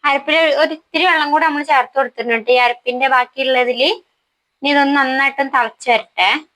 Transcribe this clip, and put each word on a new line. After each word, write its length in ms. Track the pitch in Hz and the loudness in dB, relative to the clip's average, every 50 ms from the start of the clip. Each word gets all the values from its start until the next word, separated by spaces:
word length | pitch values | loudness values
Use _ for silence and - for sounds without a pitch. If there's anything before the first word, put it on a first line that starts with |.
| - 294 | 0 0
അരപ്പിൽ 260 | 277 277 277 - 302 330 330 311 277 277 | -2 -2 -2 0 0 2 2 2 2 0
ഒരു 120 | 311 311 320 | 0 0 -2
ഇത്തിരി 280 | 311 _ _ - 320 349 | -10 _ _ -4 0 0
വെള്ളം 200 | 370 339 320 302 294 294 | 2 2 0 0 0 0
കൂടെ 100 | 311 320 | 0 0
നമ്മൾ 160 | 320 294 294 294 294 | 0 -2 -2 -2 0
ചേർത്ത് 260 | 294 262 247 - _ | 0 0 0 0 _
കൊടുത്തിട്ടുണ്ട് 500 | 277 262 247 _ - 220 240 233 226 214 240 254 | -4 -4 -4 _ -8 -4 -2 -2 -2 0 2 2
ഈ 20 | 247 247 | 2 2
അരപ്പിന്റെ 440 | 233 240 240 _ 254 247 247 262 269 262 | 2 0 -2 _ -6 -4 -2 0 2 2
ബാക്കിയുള്ളതിൽ. 680 | 247 247 247 _ 269 269 262 262 254 247 240 247 233 262 320 427 370 _ _ _ _ _ _ _ _ _ _ _ _ | 0 0 -2 _ -6 -2 0 0 0 0 0 0 0 0 0 0 -4 _ _ _ _ _ _ _ _ _ _ _ _
ഇനി 100 | - 285 | -2 0
ഇതൊന്ന് 240 | 285 285 285 277 285 285 | 2 2 2 2 2 0
നന്നായിട്ടൊന്ന് 520 | 269 262 262 269 277 277 269 277 277 269 262 | 0 0 0 0 0 -2 0 -2 -6 -2 0
തിളച്ച് 320 | 254 233 226 220 _ - 254 | -2 -2 -2 -6 _ -2 0
വരട്ടെ. 380 | 233 220 220 _ _ - 185 196 240 311 311 _ _ | 0 0 0 _ _ 0 0 0 0 -2 -6 _ _